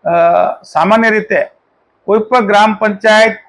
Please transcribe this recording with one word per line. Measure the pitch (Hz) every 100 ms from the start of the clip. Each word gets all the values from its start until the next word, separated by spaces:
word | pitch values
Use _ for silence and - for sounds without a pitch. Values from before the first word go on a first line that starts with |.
અ, | 170 170 170 175 87 -
સામાન્ય | - 156 175 226 226
રીતે | 214 214 170 - _ _ _ _ _
કોઈ | - 214
પણ | 220 247 202
ગ્રામ | 202 214
પંચાયત | 208 214 196 220 214 226 220